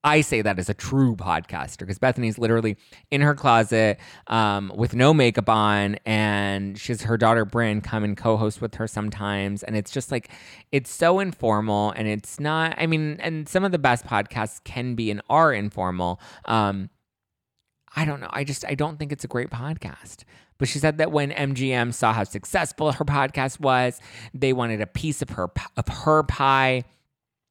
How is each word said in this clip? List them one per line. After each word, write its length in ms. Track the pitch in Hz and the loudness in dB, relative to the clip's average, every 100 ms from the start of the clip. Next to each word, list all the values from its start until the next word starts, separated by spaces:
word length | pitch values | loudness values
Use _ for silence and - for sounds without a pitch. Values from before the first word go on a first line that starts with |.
I 180 | 147 151 | 6 4
say 200 | 147 113 | 4 2
that 160 | 104 92 | 2 0
as 100 | 87 | -2
a 40 | |
true 420 | - - 135 131 107 | -4 0 4 4 2
podcaster, 680 | 95 82 85 85 65 - 90 | -2 -2 -2 -10 -10 -10 -10
'cause 140 | 95 | 0
Bethany's 380 | 131 123 117 110 | 0 2 -2 -2
literally 400 | 117 117 113 101 _ - _ | 2 2 0 -4 _ -20 _
in 100 | 143 | 2
her 140 | 147 143 | 2 4
closet, 640 | 139 117 107 113 110 98 - - - | 4 6 6 4 4 2 -6 -20 -2
um, 440 | 113 107 101 98 101 | 0 2 0 -4 -2
with 200 | 117 117 | -2 4
no 180 | 135 | 6
makeup 360 | 156 123 110 104 | 6 4 2 2
on, 460 | 113 107 104 101 104 - | 4 4 2 0 -2 -2
and 760 | 107 107 101 101 98 98 101 | 0 0 0 -2 -4 -6 -8
she's 220 | - 117 | -8 -6
her 140 | 113 113 | -2 2
daughter 260 | 113 117 | 4 4
Bryn 380 | 104 117 113 107 | 2 0 0 0
come 220 | - 110 | -2 -4
and 120 | 104 98 | -2 -2
co-host 460 | 113 110 107 - | 0 2 0 -2
with 140 | 113 - | -8 -6
her 120 | 110 | -6
sometimes, 760 | - 107 104 101 101 98 101 | -4 -6 -6 -4 -2 -4 -6
and 140 | - 110 | -4 -4
it's 160 | 101 | -4
just, 200 | 139 - | -8 -4
like, 180 | - - - - - _ | -6 -6 -20 -20 -20 _
it's 180 | 139 123 | -4 -4
so 300 | - 170 185 | 2 4 4
informal, 720 | 190 - 117 104 110 104 104 | 0 -2 0 2 2 0 0
and 160 | - 110 | -2 -4
it's 320 | 104 - - | -4 -8 -6
not, 360 | 147 160 160 - | -4 0 -2 -2
I 100 | 160 | 0
mean, 300 | 160 156 151 | 0 -2 -4
and 300 | - 160 147 | -6 -6 -2
some 160 | 185 196 | 0 0
of 60 | |
the 80 | 175 | 2
best 260 | 139 120 - | 2 0 0
podcasts 580 | 107 101 123 110 - | -2 -2 -6 -6 -8
can 320 | - - 127 120 | -12 -8 -4 -2
be 160 | 110 | -2
and 100 | 104 - | -4 0
are 240 | 147 160 | 4 4
informal. 680 | 117 101 101 92 90 90 90 - - - | 2 -4 -2 -4 -2 -2 -4 -10 -18 -2
Um, 440 | 113 101 98 95 _ _ _ _ _ _ _ _ _ _ - | 0 0 -2 -8 _ _ _ _ _ _ _ _ _ _ -4
I 100 | 156 | -2
don't 160 | 143 | -2
know. 80 | 104 | -8
I 120 | - | -6
just, 200 | 143 139 - | -4 -6 -6
I 100 | 139 | -4
don't 240 | 151 151 | -4 -4
think 120 | 147 | -8
it's 120 | 143 | -8
a 40 | - | -6
great 220 | 123 123 | -6 -6
podcast. 720 | 120 135 160 98 65 - - - _ _ _ | -6 -6 -8 -10 -14 -20 -20 -20 _ _ _
But 80 | 135 | -4
she 100 | 143 | 0
said 200 | 156 151 | 0 2
that 140 | 160 | 0
when 200 | 151 139 | 2 -2
M 240 | 139 139 131 | -2 -2 -2
G 180 | 135 | 0
M 180 | 127 120 | 0 0
saw 220 | 117 113 | 2 2
how 100 | 110 | 2
successful 680 | 98 104 - 190 156 - 151 | -2 -6 -4 -2 -2 -2 -2
her 140 | 135 143 | 0 -2
podcast 540 | 143 135 143 135 - | 0 0 -2 -4 -2
was, 400 | 143 127 127 - - - - | 2 2 2 -2 -18 -20 -16
they 200 | 139 135 | -2 0
wanted 260 | 127 120 107 | 2 0 -2
a 60 | 104 | -4
piece 360 | - 160 143 | -4 -4 -4
of 100 | 139 | -6
her 160 | - 90 | -4 -4
p-, 180 | - - - | -6 -8 -6
of 120 | - | -6
her 340 | - - 156 | -2 4 4
pie. 600 | 151 - 135 135 131 127 123 _ _ _ _ _ _ | 4 0 4 4 4 0 -4 _ _ _ _ _ _